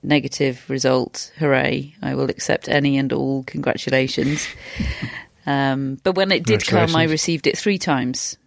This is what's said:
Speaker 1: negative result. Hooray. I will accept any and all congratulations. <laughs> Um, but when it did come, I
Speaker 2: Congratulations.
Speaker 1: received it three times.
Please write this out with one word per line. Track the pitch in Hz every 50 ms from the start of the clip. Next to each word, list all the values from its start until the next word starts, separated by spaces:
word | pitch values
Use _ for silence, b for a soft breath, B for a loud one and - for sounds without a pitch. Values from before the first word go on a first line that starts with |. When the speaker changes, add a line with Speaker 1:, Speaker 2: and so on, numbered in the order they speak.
| -
Speaker 1:
negative | 139 147 147 135 139 - - 143 135 127 123 - -
result. | 135 135 127 - 131 131 127 - _ - - - _ -
Hooray. | 160 147 135 131 139 135 - 143 139 143 - _ -
I | 139 135
will | 139 135 131
accept | - - - - - - - -
any | - 147 143 143 139 135
and | 139 135 139
all | 135 135 135 135 135 131
congratulations. | - - 151 139 135 - - - - 131 131 131 131 - - 123 135 147 151 - - - B B B B B
<laughs> | B B B B B B B B B B _ _ _ -
Um, | 143 139 139 139 135 135 139 135 135 131 _
but | 190 185
when | 190 190 190 190
it | 160 170
did | 214 220 202 -
come, | - - 180
I | 170 160 165 160 160
Speaker 2:
Congratulations. | 160 156
Speaker 1:
received | 151 - - 170 156 -
it | - -
three | - - 214 202 180
times. | - - 147 131 120 123 131 - - - - _ _